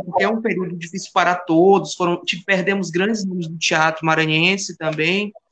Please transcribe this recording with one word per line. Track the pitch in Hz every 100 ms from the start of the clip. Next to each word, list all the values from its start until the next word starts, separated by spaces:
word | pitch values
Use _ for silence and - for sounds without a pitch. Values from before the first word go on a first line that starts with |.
porque | 175 185
é | 202
um | 226
período | 226 175 170 175
difícil | 165 190 -
para | 190 175
todos. | 180 - 165 190 196 156
Foram, | - 175 175
tipo, | - 175
perdemos | - 190 185 196 165
grandes | 170 208 214
nomes | 190 180 160
do | 165
teatro | - 160 160 160 160
maranhense | 160 156 156 180 196 196 170
também, | 160 156 160 196 208 - _